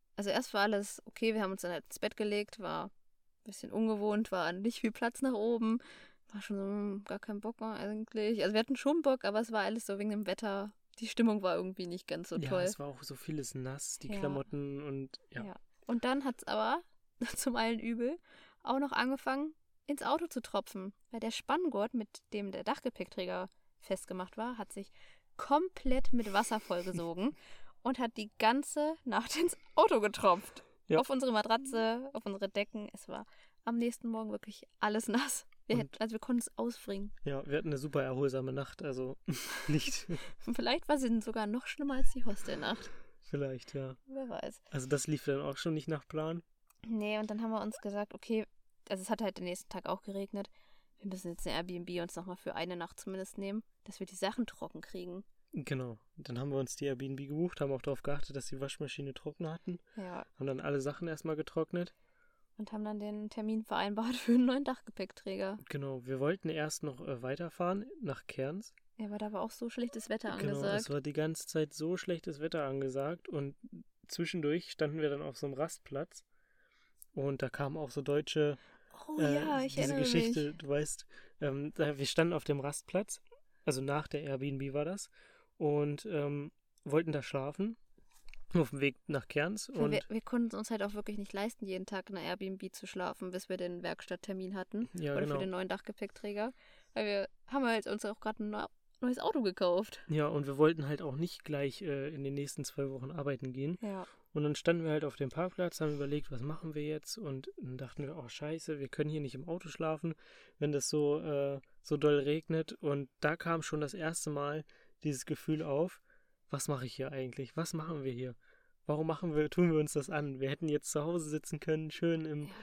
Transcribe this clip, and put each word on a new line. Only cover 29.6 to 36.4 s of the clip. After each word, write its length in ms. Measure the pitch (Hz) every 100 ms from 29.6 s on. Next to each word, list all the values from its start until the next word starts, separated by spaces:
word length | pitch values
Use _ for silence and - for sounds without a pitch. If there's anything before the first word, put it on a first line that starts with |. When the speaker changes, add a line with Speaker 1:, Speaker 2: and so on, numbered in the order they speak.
| - -
Speaker 1:
Auto 260 | 427 285
getropft. 640 | 208 - 202 180 - - - _ -
Speaker 2:
Ja. 100 | 160
Speaker 1:
Auf 140 | 254
unsere 200 | 262 262
Matratze, 800 | 220 208 226 269 233 220 233 269
auf 120 | 254 208
unsere 240 | 196 202
Decken. 400 | 202 208 214 208
Es 140 | - -
war 200 | 208 208 - - _ -
am 120 | 233
nächsten 300 | 240 - 233
Morgen 240 | 220 220
wirklich 320 | 208 - - - -
alles 280 | 214 214 226
nass. 360 | 220 277 - - - -
Wir 100 | -
Speaker 2:
Und 60 |
Speaker 1:
hätten, 160 | - -
also 120 | 220
wir 60 | 220
konnten 200 | -
es 180 | 240